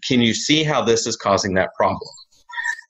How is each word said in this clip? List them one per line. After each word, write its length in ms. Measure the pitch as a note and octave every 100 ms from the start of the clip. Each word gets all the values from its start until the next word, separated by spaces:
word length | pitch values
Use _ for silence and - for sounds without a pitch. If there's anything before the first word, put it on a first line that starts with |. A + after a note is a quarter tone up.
| -
"Can 140 | B2+
you 140 | A#2 G#2
see 280 | - D3+
how 200 | D3+ C#3
this 240 | A2 A2+ B2
is 80 | A2+
causing 380 | - G2 G2+ F#2
that 180 | F2+ -
problem?" 340 | G2+ - - - - _ _ - - - -